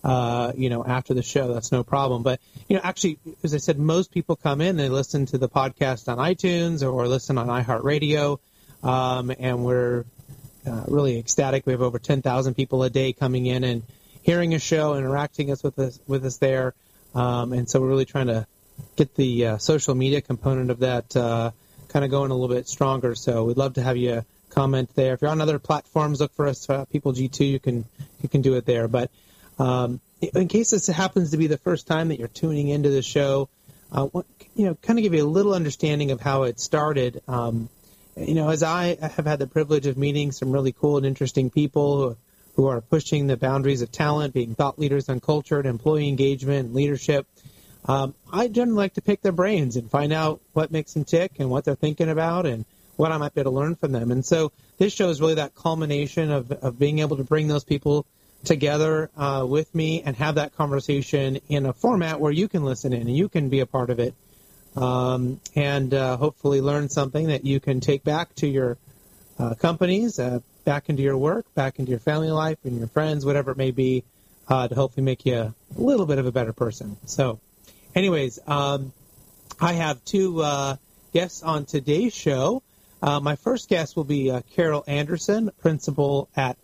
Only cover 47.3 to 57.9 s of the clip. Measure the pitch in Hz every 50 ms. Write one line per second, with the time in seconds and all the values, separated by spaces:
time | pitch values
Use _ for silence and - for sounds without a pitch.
47.3 | _ _ _ - - - - - - - - - 131 135 139 - - _ _ -
48.3 | - 185 240 247 208 240 240 240 226 208 196 190 _ - - - 202 - - 196
49.3 | 180 160 180 196 214 180 143 127 110 123 117 110 - 143 147 147 156 160 160 156
50.3 | 156 - _ _ _ 160 156 151 160 160 151 - - 156 143 - - 165 180 190
51.3 | - - 143 131 123 139 - - 139 - - 151 151 - 170 160 156 156 160 165
52.3 | 170 180 180 151 120 113 113 _ _ _ _ - - - 151 160 160 156 147 147
53.3 | _ 151 139 135 127 135 143 156 170 - - 139 131 117 117 120 123 127 127 -
54.3 | 175 160 160 147 _ _ - _ _ _ 185 208 - - 202 180 165 135 151 160
55.3 | 160 156 147 139 _ - - 170 165 160 160 151 143 143 147 139 - - 160 151
56.3 | 147 139 123 120 139 - - 131 117 120 143 147 151 151 151 143 151 135 135 -
57.3 | 156 156 151 151 147 147 - - 147 139 - 151